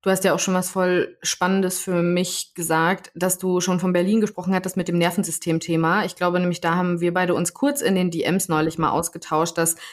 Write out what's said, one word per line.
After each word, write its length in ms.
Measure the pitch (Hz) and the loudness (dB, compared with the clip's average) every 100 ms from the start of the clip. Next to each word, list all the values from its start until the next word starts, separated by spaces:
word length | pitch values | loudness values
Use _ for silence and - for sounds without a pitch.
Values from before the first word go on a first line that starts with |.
Du 60 | 196 | 2
hast 160 | 190 190 | 2 2
ja 80 | |
auch 60 | 156 | 2
schon 140 | - | 0
was 160 | 185 180 | 0 -2
voll 480 | 190 180 180 - - | 0 2 2 0 -4
Spannendes 560 | - - 180 196 185 185 | -8 -2 0 2 0 -2
für 220 | - 175 | -2 0
mich 540 | 175 175 180 - - - | 2 0 -2 -6 -10 -8
gesagt, 540 | 165 160 165 190 - 170 | 0 2 2 0 -6 -4
dass 220 | 180 180 | -2 0
du 240 | 185 180 | 0 0
schon 180 | 180 180 | 2 0
von 140 | 185 | 2
Berlin 260 | 175 180 220 | 2 2 2
gesprochen 340 | 208 202 180 | 0 -2 0
hattest 220 | 185 185 190 | 0 0 -4
mit 140 | 175 | 0
dem 80 | 175 | 2
Nervensystem-Thema. 1040 | 170 175 165 156 175 165 165 165 160 190 | 2 0 -2 -4 -2 -2 0 0 2 2
Ich 140 | 190 - | -2 -2
glaube 240 | 180 180 | 0 2
nämlich, 180 | 180 170 | 0 0
da 160 | 170 175 | 0 0
haben 240 | 180 175 | 0 0
wir 140 | 175 | 0
beide 200 | 180 180 | 0 0
uns 200 | 160 170 | 0 -2
kurz 280 | - 285 285 | 0 -2 0
in 140 | - 190 | 0 2
den 160 | 180 | 0
D 120 | 165 | 0
Ms 260 | 135 185 - | 0 0 0
neulich 280 | 156 160 160 | 0 0 0
mal 120 | 156 | 0
ausgetauscht, 680 | 135 165 170 - 160 165 - | 0 -4 -10 -4 0 0 0
dass 200 | 165 165 - | -2 -2 -10